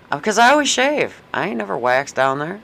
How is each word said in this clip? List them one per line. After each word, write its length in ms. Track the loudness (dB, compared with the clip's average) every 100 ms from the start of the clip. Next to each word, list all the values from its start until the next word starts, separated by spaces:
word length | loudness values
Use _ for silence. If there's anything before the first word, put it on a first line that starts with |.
| -8
uh, 100 | -6
'cause 180 | -2 4
I 140 | 6
always 180 | 4 2
shave. 500 | 0 0 0 -4 -6 -8
I 140 | -6 -4
ain't 100 | -6
never 180 | -6 -2
waxed 380 | 0 0 0
down 240 | 0 0 0
there. 240 | -6 -10